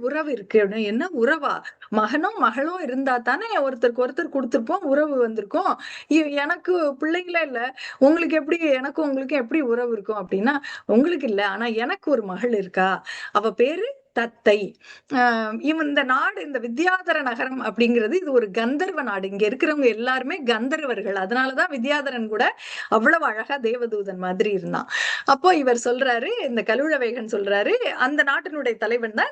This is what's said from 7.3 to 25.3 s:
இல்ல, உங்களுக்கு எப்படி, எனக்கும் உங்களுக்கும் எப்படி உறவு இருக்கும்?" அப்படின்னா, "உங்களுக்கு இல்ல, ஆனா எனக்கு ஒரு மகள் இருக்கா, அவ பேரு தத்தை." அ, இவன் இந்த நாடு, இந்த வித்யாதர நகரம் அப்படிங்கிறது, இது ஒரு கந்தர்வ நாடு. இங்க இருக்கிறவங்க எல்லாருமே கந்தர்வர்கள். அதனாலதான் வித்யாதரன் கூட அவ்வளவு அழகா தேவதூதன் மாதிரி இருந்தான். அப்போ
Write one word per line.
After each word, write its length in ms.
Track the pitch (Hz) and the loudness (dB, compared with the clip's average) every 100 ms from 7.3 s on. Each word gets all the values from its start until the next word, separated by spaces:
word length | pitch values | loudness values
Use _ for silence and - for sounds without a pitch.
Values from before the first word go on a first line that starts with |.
| 339 302 | -2 -2
இல்ல, 300 | 240 254 - - - | -2 -6 -8 -12 4
உங்களுக்கு 360 | 269 339 311 311 | 6 6 2 0
எப்படி, 240 | 294 339 | 2 0
எனக்கும் 480 | 320 262 277 302 294 | 2 2 0 -2 -2
உங்களுக்கும் 320 | 269 269 294 | -2 -2 -2
எப்படி 220 | 233 320 | 0 0
உறவு 300 | 247 233 240 | 0 0 0
இருக்கும்?" 360 | 220 190 214 190 | -2 -4 -6 -4
அப்படின்னா, 280 | 190 233 285 - - - | 0 0 0 -4 -8 2
"உங்களுக்கு 420 | 214 330 339 247 | 4 4 2 -2
இல்ல, 200 | 196 202 | 0 -2
ஆனா 180 | 196 233 | -2 -4
எனக்கு 460 | 220 254 392 311 | -2 -4 -4 0
ஒரு 120 | 247 | 0
மகள் 300 | 202 185 240 | 0 -4 -2
இருக்கா, 520 | 214 180 190 190 180 - - - | -2 -2 0 0 0 -6 -14 -2
அவ 200 | 208 220 | 0 0
பேரு 420 | 202 254 359 494 554 _ | 2 2 2 -4 -8 _
தத்தை." 640 | - 233 - 220 208 190 - - - - | -4 -4 0 4 4 2 -10 -20 -20 -4
அ, 360 | 269 247 226 220 226 | 2 4 2 -2 -2
இவன் 280 | 277 320 294 | -2 0 0
இந்த 160 | 285 | 0
நாடு, 380 | 262 262 359 415 | 2 2 0 -4
இந்த 180 | 302 254 | -6 -6
வித்யாதர 600 | 240 240 359 370 339 311 | -4 0 0 0 0 -2
நகரம் 440 | 262 233 262 262 220 | -2 -4 -6 -6 -4
அப்படிங்கிறது, 480 | 190 233 240 214 | 2 4 4 2
இது 180 | 370 302 | 0 2
ஒரு 200 | 247 208 | 2 2
கந்தர்வ 500 | 220 233 294 381 311 | 0 0 0 -2 -4
நாடு. 280 | 247 196 190 | -4 -4 -4
இங்க 180 | 196 208 | 0 0
இருக்கிறவங்க 380 | 254 320 294 254 | 0 0 2 2
எல்லாருமே 580 | 214 247 262 262 370 | 2 -2 -2 -2 -4
கந்தர்வர்கள். 720 | 240 220 262 311 277 208 196 196 | -2 0 0 -2 -4 -4 -4 -4
அதனாலதான் 540 | 190 247 262 247 349 | -2 0 0 0 -2
வித்யாதரன் 580 | 269 262 294 269 247 220 | -2 -2 0 -2 -4 -2
கூட 300 | 214 339 - - - - | 0 0 -2 -10 -10 0
அவ்வளவு 360 | 220 254 330 277 | 2 4 4 2
அழகா 320 | 214 226 277 | -2 -4 -2
தேவதூதன் 600 | 226 247 233 208 196 185 | -2 -2 -4 -4 -6 -4
மாதிரி 340 | 185 185 220 | -2 0 0
இருந்தான். 380 | 190 170 175 - - - - | -2 -2 -6 -4 -4 -2 -2
அப்போ 300 | - | 2